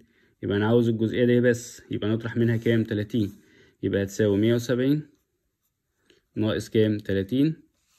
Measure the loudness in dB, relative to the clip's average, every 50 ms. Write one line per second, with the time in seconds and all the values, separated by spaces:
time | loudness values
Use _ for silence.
0 | -18 _ _ _ _ _ _ _ -4 -2 0 0 2 4 4 4 4 2 0 0
1 | -2 -2 0 2 2 4 4 4 4 2 2 0 -4 -12 -18 -18 -12 -10 -8 -4
2 | -2 -2 -2 -2 -4 -4 -2 0 0 0 0 0 0 0 0 0 0 -2 -4 -6
3 | -6 -4 -2 -2 -2 -4 -6 -12 _ _ _ _ -20 _ _ _ -6 -2 -2 -2
4 | -2 -2 -2 0 0 2 2 2 2 2 0 0 -2 -2 -2 -2 0 0 -2 -2
5 | -4 -8 _ _ _ _ _ _ _ _ _ _ _ _ _ _ _ _ _ _
6 | _ _ _ _ _ _ -6 -4 -2 -2 -2 -4 -4 -2 2 2 2 2 0 -2
7 | -4 -4 -2 -2 -2 -2 0 0 2 0 0 -4 -10 _ _ _ _ _ _